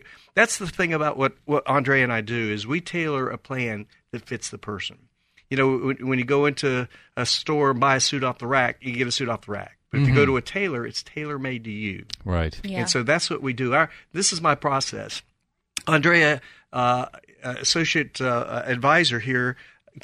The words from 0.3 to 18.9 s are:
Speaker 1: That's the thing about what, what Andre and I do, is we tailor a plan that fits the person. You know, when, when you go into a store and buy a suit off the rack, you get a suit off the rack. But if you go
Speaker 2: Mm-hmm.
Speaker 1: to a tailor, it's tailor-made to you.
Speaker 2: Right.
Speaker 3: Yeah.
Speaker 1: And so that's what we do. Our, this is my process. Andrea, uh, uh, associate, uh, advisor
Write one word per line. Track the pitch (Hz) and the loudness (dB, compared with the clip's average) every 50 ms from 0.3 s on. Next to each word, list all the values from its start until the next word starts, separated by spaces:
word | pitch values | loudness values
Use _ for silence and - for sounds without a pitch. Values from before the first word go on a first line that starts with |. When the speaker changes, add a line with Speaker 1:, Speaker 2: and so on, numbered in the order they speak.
| - | 2
Speaker 1:
That's | 190 226 226 - - | 2 2 2 2 -2
the | 202 165 | -6 -6
thing | - - 185 170 160 | -2 -2 0 0 0
about | 156 151 151 - - | 0 0 0 0 2
what, | 135 131 - _ _ | 0 0 0 _ _
what | - 147 147 - - | 0 0 0 2 2
Andre | 131 143 135 131 139 135 | 2 2 2 4 4 4
and | 131 123 120 | 4 2 2
I | 113 | -2
do, | 107 104 117 120 113 107 | -2 -2 -2 -2 -2 -2
is | 107 104 101 | -2 -4 -4
we | 110 143 180 | -4 -4 -4
tailor | 175 - - 175 165 156 147 135 131 - | -4 -4 -4 -4 -2 -2 -2 -2 -2 -4
a | 113 117 | -6 -8
plan | _ - 135 131 123 117 110 101 101 - _ _ _ _ | _ -8 -6 -4 -4 -4 -4 -6 -10 -12 _ _ _ _
that | - 120 - | -14 -12 -10
fits | - 123 110 - - | -10 -10 -8 -8 -10
the | - - | -12 -12
person. | - - 104 92 - - - - _ _ _ _ _ _ _ _ _ - | -10 -8 -8 -8 -8 -10 -12 -14 _ _ _ _ _ _ _ _ _ -4
You | 135 131 | 0 2
know, | 135 135 131 123 | 2 2 2 2
when, | - 135 135 - 127 127 | 0 -2 -2 -2 -2 -2
when | 131 127 | 0 0
you | 123 | 0
go | 120 143 143 143 147 | 2 2 2 4 2
into | 139 - - 139 131 127 123 - - - - _ _ | 2 0 0 0 0 0 -2 -4 -10 -18 -20 _ _
a | - 123 - | -4 -2 -2
store | - - - - 156 147 147 139 | -2 -2 -2 -2 0 2 2 2
and | 135 120 | 2 4
buy | 127 139 135 131 | 4 4 4 4
a | |
suit | 123 - - 139 127 | 2 0 0 0 -2
off | 127 123 - | -2 -4 -4
the | 120 120 | -4 0
rack, | 139 135 123 120 - - | 2 2 2 2 0 -4
you | - 131 120 | -8 -6 -4
get | 120 131 120 | -2 -2 -2
a | |
suit | 117 - 139 117 | -2 -2 -2 -2
off | 117 107 - | -4 -4 -6
the | - | -8
rack. | 104 101 95 - - _ _ _ | -10 -10 -10 -12 -16 _ _ _
But | - 135 | 0 2
if | 143 135 | 4 6
you | 127 | 6
go | 143 | 6
Speaker 2:
Mm-hmm. | 143 139 | 6 6
Speaker 1:
to | 135 127 | 4 2
a | |
tailor, | 127 - - 190 202 190 147 120 117 117 | 0 -2 -4 -4 -2 -2 -2 -4 -6 -6
it's | 110 - - | -8 -10 -10
tailor-made | - - 156 151 151 147 139 131 131 127 120 113 | -10 -10 -10 -8 -8 -8 -6 -6 -6 -6 -8 -8
to | 113 | -8
you. | 107 104 107 101 95 95 - - - - - | -8 -6 -6 -6 -6 -8 -10 -12 -12 -8 -4
Speaker 2:
Right. | 95 90 85 82 80 - - - | -2 0 0 0 -2 -4 -6 -10
Speaker 3:
Yeah. | 202 190 185 | -8 -4 -4
Speaker 1:
And | 117 - | -2 -2
so | - 131 120 | 0 0 0
that's | 117 151 170 - - | 0 0 0 0 -2
what | - - 139 | -6 -4 -4
we | 135 123 | -4 -4
do. | 117 131 120 123 | -2 -2 0 2
Our, | 147 160 147 - - - _ - | 2 2 0 -2 -12 -20 _ -6
this | 160 196 - - | -2 -2 0 0
is | 165 | 0
my | 165 160 143 | 2 2 2
process. | 143 - 147 139 135 131 - - 107 107 101 - - - _ _ _ _ _ _ _ _ _ - - - - | 2 2 0 0 0 -2 -4 -6 -8 -10 -10 -12 -12 -14 _ _ _ _ _ _ _ _ _ -12 -8 -2 2
Andrea, | 156 156 143 170 170 170 160 151 151 135 - - - - _ _ | 2 4 6 6 6 6 6 6 4 2 -2 -10 -20 -20 _ _
uh, | - 123 123 123 123 123 131 - - - - _ _ _ 135 | -2 0 2 2 2 2 0 -6 -10 -16 -20 _ _ _ -12
uh, | 127 123 - | -10 -8 -4
associate, | - - - 170 165 156 - 160 143 - - - | -2 0 0 2 2 0 0 0 -2 -2 -4 -4
uh, | 131 127 120 120 - - - 117 - | -2 -2 0 -2 -2 -4 -6 -6 -4
advisor | - 127 123 120 139 | -4 -2 0 2 4